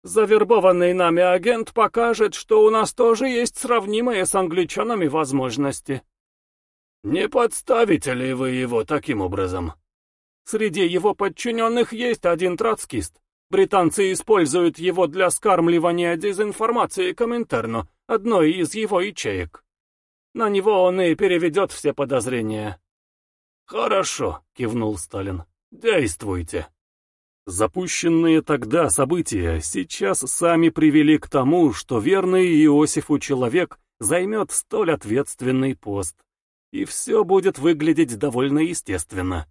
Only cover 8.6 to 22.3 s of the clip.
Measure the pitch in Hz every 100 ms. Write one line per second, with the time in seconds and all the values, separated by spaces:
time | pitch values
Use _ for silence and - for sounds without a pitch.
8.6 | 127 117 107 151 147 113 92 95 95 92
9.6 | 85 - _ _ _ _ _ _ - 220
10.6 | 214 156 170 175 202 190 196 - 240 226
11.6 | 226 233 226 226 247 226 180 165 180 175
12.6 | 226 220 - 110 92 _ _ _ _ 196
13.6 | 185 196 170 214 190 185 - 208 151 170
14.6 | 170 160 180 180 170 175 180 - 214 180
15.6 | 170 170 170 170 175 175 202 190 208 190
16.6 | 226 240 175 - 180 - 233 240 226 123
17.6 | 113 113 - _ - 226 214 202 156 185
18.6 | 156 214 208 190 202 165 113 95 87 -
19.6 | _ _ _ _ _ _ _ 233 220 196
20.6 | 196 196 180 185 175 151 196 175 170 160
21.6 | 185 - 143 139 131 131 120